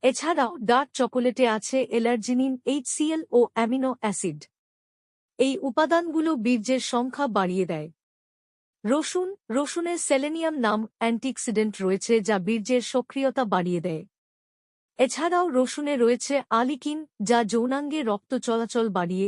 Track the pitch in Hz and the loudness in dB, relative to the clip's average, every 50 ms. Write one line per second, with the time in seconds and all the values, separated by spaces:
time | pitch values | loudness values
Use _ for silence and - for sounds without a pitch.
0 | - 254 262 - - 311 349 302 269 233 349 330 226 190 240 254 285 - _ - | 4 2 2 2 0 0 2 2 2 0 -2 -6 0 2 4 4 2 0 _ -2
1 | 254 226 - 254 247 254 226 - 262 240 214 220 - - - 262 254 - - 233 | -2 0 0 0 0 0 0 0 0 0 0 -2 -2 -2 0 0 0 0 0 0
2 | 226 233 247 233 202 - 254 247 262 269 262 254 _ - 269 294 254 - - - | 2 2 0 0 0 0 0 0 2 0 -2 -2 _ -2 -2 -2 -2 -6 -4 -2
3 | 311 302 320 320 320 - - 247 240 - _ - 226 226 247 269 262 262 247 - | 0 0 0 -2 -4 2 4 4 4 4 _ -2 -2 0 0 -2 -2 -2 -4 -2
4 | - 214 190 - - 185 151 151 - _ _ _ _ _ _ _ _ _ _ _ | -4 -4 -4 -2 -4 -6 -6 -6 -14 _ _ _ _ _ _ _ _ _ _ _
5 | _ _ _ _ _ _ _ _ 247 269 269 - - 277 226 - 311 294 330 339 | _ _ _ _ _ _ _ _ 2 2 2 -2 -4 -4 2 2 2 4 4 2
6 | 339 339 294 320 311 320 320 262 208 247 247 233 202 240 254 254 - - - 240 | 2 0 -2 0 0 0 0 0 2 2 2 2 2 0 0 0 0 -2 -2 -2
7 | 247 262 254 - 285 269 208 208 190 180 180 190 185 160 175 156 151 165 160 _ | -2 -2 -2 -2 -4 0 0 0 0 0 0 -2 -2 -2 -4 -8 -8 -12 -16 _
8 | _ _ _ _ _ _ _ _ _ _ _ _ _ _ _ _ _ 208 254 302 | _ _ _ _ _ _ _ _ _ _ _ _ _ _ _ _ _ 0 0 2
9 | 302 - - 359 370 370 392 - _ _ 220 262 294 277 - 339 339 339 349 330 | 0 -2 -2 -4 -4 -4 -6 -10 _ _ -2 -2 -2 -2 -4 -4 -2 -2 -4 -4
10 | - - 294 269 269 302 311 330 330 320 311 294 240 214 214 214 226 214 _ _ | 0 2 2 2 2 0 -4 -2 -2 -2 -2 0 0 0 0 0 -2 -6 _ _
11 | 226 233 233 226 - 269 247 - - - 214 214 214 214 202 - 196 185 190 196 | -2 0 0 0 -4 -6 -6 -4 -4 -2 0 0 0 0 -2 -2 0 0 0 0
12 | - - 233 226 202 180 214 196 175 170 226 233 208 196 254 247 220 - - 262 | 2 2 2 2 4 2 0 0 0 0 -2 -2 0 0 0 0 0 0 -2 -2
13 | 240 _ - 277 269 262 254 - 254 214 185 185 175 180 180 175 160 180 165 156 | -2 _ -4 -2 -2 0 0 0 -2 2 2 0 0 0 -2 -2 -2 -4 -6 -6
14 | 160 _ _ _ _ _ _ _ _ _ _ _ _ _ _ _ _ _ _ - | -8 _ _ _ _ _ _ _ _ _ _ _ _ _ _ _ _ _ _ 2
15 | 233 269 - - 302 349 349 349 359 349 262 254 254 247 - - 294 285 294 262 | 2 2 2 -2 -2 0 2 2 2 2 4 2 2 2 0 -4 -2 -2 2 4
16 | 240 226 247 247 - - 277 277 - _ - 226 240 254 302 254 - 302 302 311 | 4 4 4 2 0 -2 -2 -2 0 _ 0 2 2 2 -2 -2 -4 -6 -6 -6
17 | 311 - _ _ 214 190 240 233 233 196 196 233 226 254 262 277 285 285 277 311 | -8 -12 _ _ 0 2 4 2 2 2 0 0 0 0 -2 -2 -4 -4 -4 -4
18 | 294 220 208 202 _ _ 262 247 - - 226 226 233 220 - 247 226 226 190 190 | -2 -2 -2 -4 _ _ -6 -4 -2 -2 -2 0 -2 -2 -2 0 0 0 0 -2
19 | 180 170 185 185 196 | -2 -2 0 -2 -2